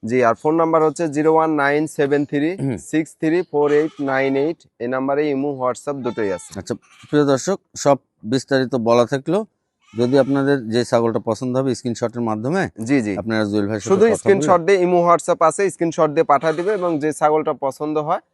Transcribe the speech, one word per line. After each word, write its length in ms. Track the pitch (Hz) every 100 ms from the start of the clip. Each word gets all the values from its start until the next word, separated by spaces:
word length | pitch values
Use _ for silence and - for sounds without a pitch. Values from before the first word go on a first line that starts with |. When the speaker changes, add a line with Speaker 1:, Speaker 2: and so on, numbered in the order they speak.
Speaker 1:
জি, 140 | 110 127
আর 100 | 117
ফোন 200 | 117 151
নাম্বার 260 | 165 165 160
হচ্ছে 220 | 156 143
Speaker 2:
হুম। 80 | 170
Speaker 1:
জিরো 180 | 143 156
ওয়ান 180 | 160 160
নাইন 280 | 151 139 147 156
সেভেন 340 | - 143 143
থ্রি 260 | 147 147 151 190 139 104
সিক্স 280 | - 156 160
থ্রি 240 | - 160 170
ফোর 260 | 180 147 147
এইট 220 | 147 156 -
নাইন 320 | 139 135 135 135
এইট। 220 | 147 170 _ _
এই 80 | 120
নাম্বারে 340 | 131 135 139 151
ইমো, 200 | 135 143 139
WhatsApp 380 | 127 120 - 139
দুটোই 280 | 120 110 104
আছে। 160 | 87 - -
Speaker 2:
আচ্ছা, 180 | 92 117 _ _
প্রিয় 200 | - 151
দর্শক, 340 | 143 135 - 190 _ -
সব 200 | 151 139 _ _
বিস্তারিত 480 | 107 131 - 135 127 131
বলা 240 | 113 120 117
থাকলো, 320 | 139 139 185 220 _ _ _ _
যদি 220 | 104 120 139
আপনাদের 380 | 127 139 139 143 113
যে 100 | 113
ছাগলটা 360 | 120 120 117 113
পছন্দ 320 | 104 110 127 127
হবে 140 | 135
স্ক্রিনশটের 480 | 120 123 113 117 120
মাধ্যমে 400 | 117 107 117 185 143 -
Speaker 1:
জি, 120 | 117 139
জি। 100 | 104 98
Speaker 2:
আপনারা 240 | 104 110
জুয়েল 220 | 104 104 101
ভাইয়ের 160 | 110
সাথে 80 | 110
Speaker 1:
শুধু 140 | 190
Speaker 2:
কথা 60 | 226
বলে 80 | 208
Speaker 1:
স্ক্রিনশট 420 | - 196 151 180
দিয়ে, 140 | 165 196
ইমো, 160 | 180 180
WhatsApp 380 | 175 170 - 170
আছে, 200 | 160 160 196
স্ক্রিনশট 400 | - 170 160 156
দিয়ে 140 | 151 160
পাঠিয়ে 240 | 143 160 156
দিবে 140 | 175
এবং 160 | 214 180 160
যে 120 | 151
ছাগলটা 400 | 147 151 156 156 139
পছন্দ 360 | 135 127 151 156
হয় 240 | 151 185 _